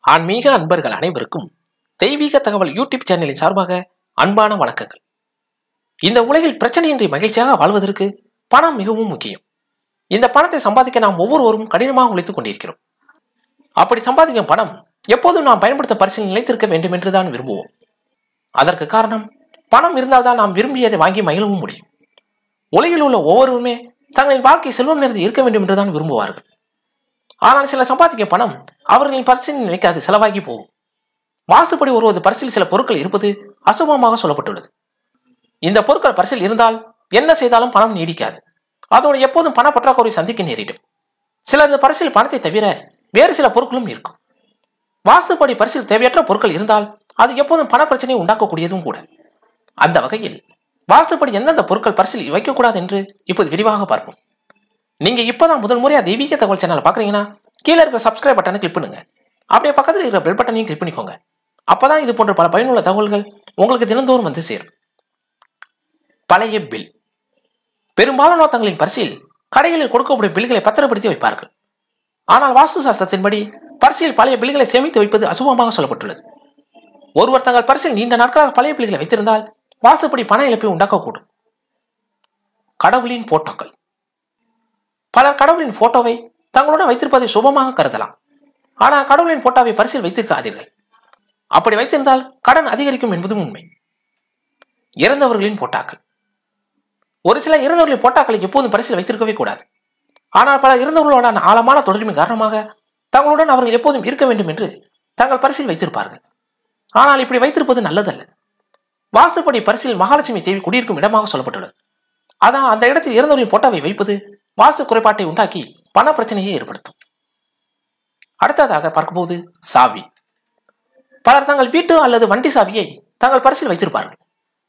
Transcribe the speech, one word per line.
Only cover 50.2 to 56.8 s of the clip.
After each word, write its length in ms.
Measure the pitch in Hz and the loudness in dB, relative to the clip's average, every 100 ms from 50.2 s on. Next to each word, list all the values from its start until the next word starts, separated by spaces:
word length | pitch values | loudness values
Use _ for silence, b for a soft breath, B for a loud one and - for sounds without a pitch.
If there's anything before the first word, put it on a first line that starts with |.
| 214 - _ _ _ _ - | -8 -14 _ _ _ _ 2
வாஸ்துப்படி 420 | 226 320 320 269 | 2 4 -2 -2
எந்தெந்த 300 | 202 269 320 | -2 0 -2
பொருட்கள் 340 | - 208 220 190 | 0 -2 0 0
பரிசில் 340 | 190 233 139 | -2 -4 -4
வைக்கக்கூடாது 460 | 160 220 262 240 202 | -4 -4 0 0 0
என்று 200 | 180 196 196 _ | -6 -6 -8 _
இப்போது 260 | - 185 170 | -8 -4 -2
விரிவாக 360 | 170 220 208 202 | 0 -2 -2 -2
பார்ப்போம். 320 | 107 - - _ _ _ _ _ _ _ _ | -4 -6 -20 _ _ _ _ _ _ _ _
நீங்க 200 | 175 240 | -2 0
இப்பதான் 380 | 233 247 330 302 | -2 0 2 2
முதல் 200 | 208 240 | 0 0
முறையா 200 | 262 294 | 2 2
தெய்வீக 340 | 190 220 277 294 | 0 -4 -2 0
தகவல் 260 | 202 196 | 0 0
சேனலை 220 | 170 156 | -2 0